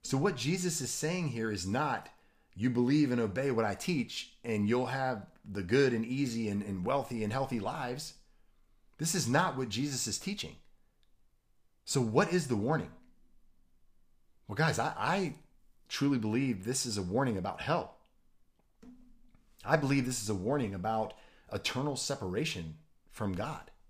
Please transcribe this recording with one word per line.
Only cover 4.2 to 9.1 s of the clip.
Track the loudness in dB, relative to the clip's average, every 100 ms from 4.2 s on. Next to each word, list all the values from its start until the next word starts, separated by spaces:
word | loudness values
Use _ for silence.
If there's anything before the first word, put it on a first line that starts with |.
| -12 -12
and | -2 0 4
you'll | 2 2
have | 0 0 -2 -8 -18 -8
the | -6
good | 4 6 6
and | 4
easy | 0 0 0 0 0
and, | -2
and | -2 -4
wealthy | 0 0 -2 -2
and | -2
healthy | 0 -2 -2
lives." | -4 -4 -6 -6 -10 -14 -20 _ _ _ _ _ -20 -4
This | -2